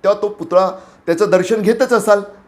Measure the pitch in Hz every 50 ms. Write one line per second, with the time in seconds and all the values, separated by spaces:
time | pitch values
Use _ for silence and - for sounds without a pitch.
0 | - 190 208 202 214 202 - - 170 - 175 180 190 185 185 - - - - _
1 | _ - 170 165 208 196 185 185 180 - 226 220 202 202 233 233 262 247 247 226
2 | - 220 208 202 196 - - - _